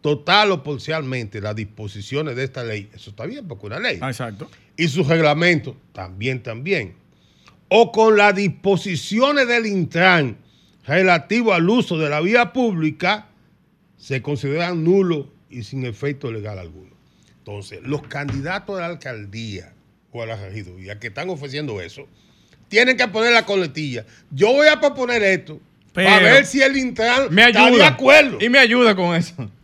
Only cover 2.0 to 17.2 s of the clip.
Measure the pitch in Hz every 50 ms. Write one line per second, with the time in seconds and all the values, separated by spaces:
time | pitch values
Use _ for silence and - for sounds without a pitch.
2 | 101 - 131 143 156 151 123 123 135 131 131 139 123 117 110 107 98 104 _ -
3 | - - 101 - 113 180 240 294 247 175 120 101 - 104 107 156 214 247 - -
4 | - 135 127 - 131 117 107 98 147 - _ _ _ _ _ - 165 170 127 170
5 | 175 135 165 165 160 147 147 151 170 180 175 151 - - - - _ _ _ -
6 | 92 92 92 95 104 127 131 123 107 127 110 113 135 175 196 165 113 90 - _
7 | _ _ _ _ _ _ _ _ _ - _ _ _ _ - 214 233 226 - 214
8 | 220 220 214 208 208 208 196 190 202 190 139 - _ 190 202 180 - 202 180 139
9 | - - 202 220 254 277 294 285 262 240 240 240 226 214 202 190 170 135 - 170
10 | 180 190 180 170 147 127 104 - _ _ _ _ _ _ _ _ _ - 143 175
11 | 190 190 175 165 135 - 202 233 240 220 190 170 165 175 220 247 208 - 175 160
12 | 160 147 147 151 160 185 220 240 240 - - 262 247 233 196 165 156 156 147 -
13 | - 180 208 214 208 _ _ _ _ _ _ _ _ _ _ _ _ _ _ _
14 | - - 135 131 107 143 147 127 - 139 139 160 170 175 180 170 156 165 185 196
15 | 196 180 170 147 135 - _ _ _ _ - 123 110 - - 135 127 123 113 -
16 | - 143 147 135 - 127 113 110 101 107 104 95 90 85 - 95 92 - _ _
17 | _ _ _ _